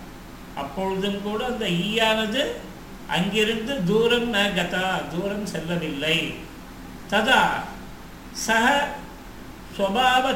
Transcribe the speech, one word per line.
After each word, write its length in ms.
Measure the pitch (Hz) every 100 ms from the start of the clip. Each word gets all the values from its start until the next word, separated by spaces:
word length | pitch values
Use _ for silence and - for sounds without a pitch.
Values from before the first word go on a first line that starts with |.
| - - - - - 147
அப்பொழுதும் 640 | 135 190 190 190 202 196
கூட 180 | 208 214 254
அந்த 200 | 226 196 175
ஈயானது 600 | 208 226 220 220 214 262 466 480 - - - - -
அங்கிருந்து 680 | 160 202 214 214 226 220 277
தூரம் 440 | 175 214 240 240 233
ந 60 | 202 202
கதா, 320 | 180 170 185 190 165 147
தூரம் 360 | 170 202 208 208
செல்லவில்லை. 720 | 160 160 170 151 139 156 160 - - - - - - - - -
ததா 320 | 208 262 226 - - - - - - - - - - -
சஹ 200 | 220 254 285 285 - - - - - - - -
ஸ்வபாவ 520 | - 196 233 254 254 269